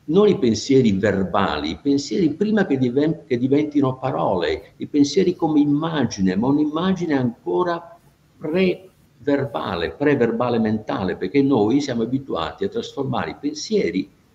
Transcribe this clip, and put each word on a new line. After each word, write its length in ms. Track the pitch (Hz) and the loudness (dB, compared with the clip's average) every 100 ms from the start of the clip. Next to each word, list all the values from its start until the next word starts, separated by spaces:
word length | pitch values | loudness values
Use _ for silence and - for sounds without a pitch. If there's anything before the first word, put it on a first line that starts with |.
non 240 | - 170 208 | 0 4 4
i 100 | - | 4
pensieri 540 | 123 107 - 135 117 | 2 0 2 4 4
verbali, 800 | 95 104 95 92 101 92 73 73 | 2 0 0 0 0 0 -2 -6
i 80 | - | -4
pensieri 500 | 143 139 - 214 160 | 0 0 0 0 0
prima 320 | - 208 214 185 | 0 0 0 0
che 100 | 131 | 0
diven-, 480 | 127 127 156 160 - | 0 0 0 -2 -4
che 120 | 120 | -2
diventino 580 | 127 143 147 147 131 - | 2 2 2 0 0 0
parole, 760 | 131 147 147 92 80 80 - - | -4 -2 0 0 -2 -4 -8 -14
i 100 | - | -2
pensieri 480 | 147 143 196 180 | 0 2 2 0
come 260 | 175 165 151 | 0 0 2
immagine, 760 | 147 143 165 156 117 - 95 92 | 2 2 0 -2 -2 0 0 0
ma 120 | 123 | 0
un'immagine 640 | 147 151 156 185 180 170 | 2 0 0 -2 -2 0
ancora 840 | 139 123 - 170 175 175 170 - - _ _ _ - | 0 -2 -4 -4 -2 0 -2 -8 -20 _ _ _ -12
pre-verbale, 1600 | - 170 190 - - _ _ _ - 139 127 - - 87 82 | -4 0 0 0 -8 _ _ _ -2 -2 -2 -6 -6 -4 -4
pre-verbale 640 | - 147 135 113 113 123 117 | -2 0 2 2 0 0 0
mentale, 580 | 110 110 - 139 92 80 | 0 -2 -4 -4 -4 -4
perché 240 | 92 139 | -2 2
noi 400 | 135 127 104 139 | 4 4 4 2
siamo 220 | 139 117 | 0 -2
abituati 640 | 113 135 - 82 80 - | -2 -4 -4 -4 -4 -4
a 40 | 98 | -6
trasformare 600 | 117 - - 131 117 80 | -6 -8 -6 -4 -2 -4
i 60 | - | -6
pensieri 680 | 143 - - 208 87 90 - _ _ | -8 -8 -2 0 0 -2 -6 _ _